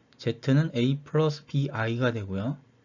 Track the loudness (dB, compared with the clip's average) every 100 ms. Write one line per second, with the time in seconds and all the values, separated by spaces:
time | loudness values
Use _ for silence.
0 | _ -8 -6 -2 2 2 2 2 0 0
1 | -2 0 0 -2 -4 -2 -2 -2 -2 0
2 | 0 0 -4 -4 -4 -6 -10 _